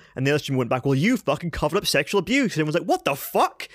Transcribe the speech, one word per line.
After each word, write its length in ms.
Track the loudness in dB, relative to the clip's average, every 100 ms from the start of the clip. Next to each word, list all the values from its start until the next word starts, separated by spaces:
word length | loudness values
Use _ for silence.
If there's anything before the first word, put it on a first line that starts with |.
| -10 -2
And 100 | 0
the 60 |
other 80 | 0
streamer 180 | 0 -2
went 140 | 0
back, 120 | 0
"Well, 120 | 0 2
you 200 | 2 0
fucking 360 | 0 -2 -4
covered 260 | -2 -2 0
up 80 | 0
sexual 320 | 0 2 0
abuse." 380 | 2 2 2 0
And 60 | 0
everyone's 60 |
like, 160 | 0 0
"What 160 | -2 0
the 80 | -4
fuck?" 540 | -2 0 0 -2 -16